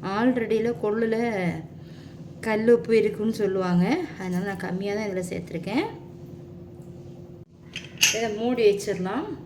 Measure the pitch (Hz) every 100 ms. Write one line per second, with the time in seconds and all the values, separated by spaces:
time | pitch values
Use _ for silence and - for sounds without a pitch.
0 | - 202 247 247 220 220 233 240 208 220
1 | 226 220 240 208 180 160 156 - - -
2 | - - - - 226 214 226 233 233 226
3 | 208 - 214 226 202 190 185 175 185 320
4 | 349 - 185 180 202 185 180 180 202 202
5 | 220 185 180 180 - 165 175 233 440 -
6 | - - - - - - - - - -
7 | - - - - - - - - - -
8 | - 214 226 208 233 247 214 196 - 180
9 | 185 226 415 330